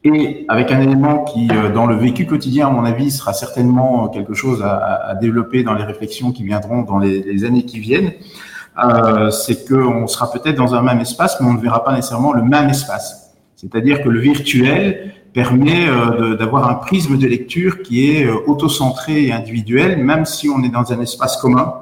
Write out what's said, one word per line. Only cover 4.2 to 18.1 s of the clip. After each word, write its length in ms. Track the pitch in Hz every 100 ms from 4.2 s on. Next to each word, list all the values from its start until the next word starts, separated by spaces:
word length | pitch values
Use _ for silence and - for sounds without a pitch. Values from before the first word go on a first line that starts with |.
| 101
chose 280 | 104 135 117
à, 120 | 101
à, 360 | 95 98 95 98
à 40 |
développer 480 | 98 113 113 110 131
dans 120 | 123
les 100 | 107
réflexions 480 | 104 101 110 - 123
qui 100 | 123
viendront 400 | 98 104 101 120
dans 160 | 101 98
les, 240 | 98 95
les 220 | 98 98
années 200 | 117 123
qui 140 | 120 113
viennent, 360 | 107 147 185 - - - - - - -
euh, 480 | 123 117 113 110 107
c'est 340 | - - 120 -
qu'on 400 | 135 127 117 110
sera 240 | - 120
peut-être 240 | - 156 135
dans 180 | 123
un 80 | 123
même 160 | 127 120
espace, 420 | 117 - 180 -
mais 60 | 127
on 80 |
ne 60 | 117
verra 240 | 117 117
pas 100 | 135
nécessairement 380 | 131 - 117 143
le 100 | 123
même 260 | 117 147 139
espace. 640 | 135 - 98 - - - _ _
C'est-à-dire 480 | _ 95 113 127 139
que 60 | 135
le 100 | 113
virtuel 960 | 131 139 - 123 127 165 196 190 - - _
permet, 520 | 123 123 127 143 170 170
euh, 440 | 123 117 113 113
de, 40 |
d'avoir 340 | 110 113 131 123
un 60 |
prisme 420 | 123 - 190 156 135
de 120 | 131
lecture 540 | 117 - 165 180 -
qui 280 | - 120 143